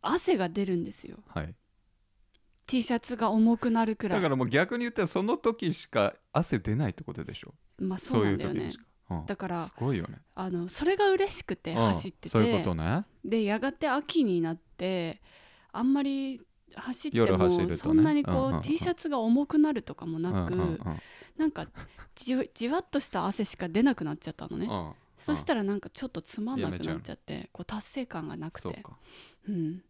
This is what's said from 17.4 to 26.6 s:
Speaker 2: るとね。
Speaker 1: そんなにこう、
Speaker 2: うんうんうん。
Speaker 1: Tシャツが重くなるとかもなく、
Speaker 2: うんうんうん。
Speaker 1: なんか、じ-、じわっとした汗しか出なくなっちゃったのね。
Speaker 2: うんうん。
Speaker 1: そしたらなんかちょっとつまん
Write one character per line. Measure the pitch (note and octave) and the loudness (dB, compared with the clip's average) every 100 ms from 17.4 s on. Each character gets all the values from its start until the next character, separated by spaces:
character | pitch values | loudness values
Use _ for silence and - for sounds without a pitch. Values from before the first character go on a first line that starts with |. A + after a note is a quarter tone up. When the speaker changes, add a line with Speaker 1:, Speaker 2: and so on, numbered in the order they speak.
| F3+ F3 | 6 4
Speaker 2:
る | |
と | - | 2
ね。 | E2+ | 0
Speaker 1:
そ | - | 4
ん | D#4 | 6
な | D#4 | 6
に | D4 | 4
こ | C#4+ | 2
う、 | |
Speaker 2:
う | - | 2
ん | C4 | 2
う | |
ん | D#2 | 0
う | |
ん。 | |
Speaker 1:
T | - D#4+ | 0 -2
シ | |
ャ | F4+ | 0
ツ | F4 D#4+ | -2 -2
が | C#4 | 0
重 | A3 A#3+ C#4+ | 4 4 4
く | D#4 | 4
な | D4+ | 4
る | C4 | 4
と | - | -6
か | - | -10
も | E3+ D#3+ | -6 -4
な | F3 G2 F2 | 0 0 0
く、 | |
Speaker 2:
う | F2 | 0
ん | |
う | |
ん | E2+ | 0
う | |
ん。 | D#2+ - D#2 - - - - | 0 -4 -6 -8 -20 -20 0
Speaker 1:
な | D#4 | 0
ん | |
か、 | - D#3+ - - - - - | 0 -10 -12 -18 -18 -20 -14
じ-、 | - B3+ - | -2 -2 -2
じ | - A#3 | -4 -2
わ | D#4+ | -2
っ | F4+ | 0
と | C#4 | -4
し | - | -2
た | F#3+ | -4
汗 | F3 G3 G#3 | -4 -2 -4
し | - | -4
か | F3+ | -2
出 | E3+ | 4
な | B3+ | 4
く | C4 | 4
な | D#3 | -2
っ | D3+ | -6
ち | - | -10
ゃ | |
っ | |
た | - D#3 | -12 -10
の | - | -6
ね。 | G3 | -4
Speaker 2:
う | |
ん | G#3+ E3 | -4 -6
う | |
ん。 | - _ _ | -12 _ _
Speaker 1:
そ | - | -4
し | D4+ | -4
た | - | 0
ら | C4 | 0
な | G3 | 0
ん | G3+ | -2
か | - | -6
ち | - | -10
ょ | C4 | -10
っ | |
と | - | -10
つ | - - | -12 -8
ま | G#3+ | -6
ん | C4 | -4